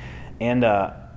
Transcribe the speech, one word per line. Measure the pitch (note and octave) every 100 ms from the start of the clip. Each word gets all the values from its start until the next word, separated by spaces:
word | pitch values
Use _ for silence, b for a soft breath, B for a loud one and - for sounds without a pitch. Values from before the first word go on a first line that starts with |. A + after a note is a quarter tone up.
| B B B B
And, | A#2 B2
uh, | A#2 G2+ F#2+ - -